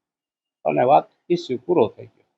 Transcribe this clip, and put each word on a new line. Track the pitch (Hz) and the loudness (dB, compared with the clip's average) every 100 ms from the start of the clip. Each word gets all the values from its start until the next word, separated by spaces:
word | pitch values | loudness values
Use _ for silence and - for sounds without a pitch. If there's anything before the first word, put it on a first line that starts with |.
| _ _ _ _ _ _ - | _ _ _ _ _ _ -6
અને | 151 | -2
વાત | 127 151 - _ - | 2 2 0 _ -6
ઇસ્યુ | 175 - 120 | -6 -4 -8
પૂરો | - 170 107 | -2 0 0
થઈ | - 110 | -2 -20
ગયો. | _ _ | _ _